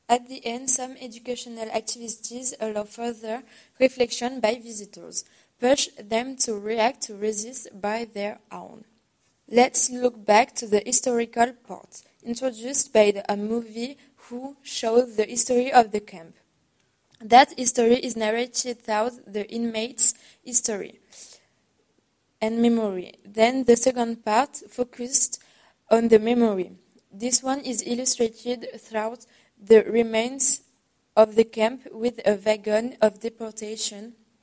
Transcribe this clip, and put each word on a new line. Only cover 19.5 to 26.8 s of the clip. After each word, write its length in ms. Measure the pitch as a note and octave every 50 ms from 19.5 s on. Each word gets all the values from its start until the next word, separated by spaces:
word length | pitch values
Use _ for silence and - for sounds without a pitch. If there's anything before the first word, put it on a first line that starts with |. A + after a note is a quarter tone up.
inmates' 640 | - A#3 A#3 A#3 A3 A3 A3 B3 - - - - - - _ - _ _ _
history 560 | - A#3+ - - - G#3+ F#3+ A3+ - - _ _ _ - - - - - - _ _ _ _ _ _ _ _ _ _ _ _ _ _ _ _ _ _ _ _
and 220 | G#3+ A3 A3+ A#3 A#3
memory. 520 | A#3+ A#3 A3+ A3 G#3 F#3 F#3 F3+ - - _ _
Then 380 | G3+ G#3 A3 A3 A#3+ C4 C4+ B3+
the 100 | A#3+ A#3
second 500 | A#3 - C4 B3 B3 A#3 A3+ A#3 A#3 _
part 340 | G#3+ G#3 A3+ C#4 C#4+ - - - G3+
focused 720 | - - B3 B3 - - A#3+ B3 C4+ - - - - - - _ _ _ _ _ _ _ _ _
on 160 | A3+ A#3 A#3
the 140 | A3+ A3+ G#3+
memory. 560 | G#3+ A3+ B3 A#3+ A#3 A3 G3+ F#3 F3+ - - -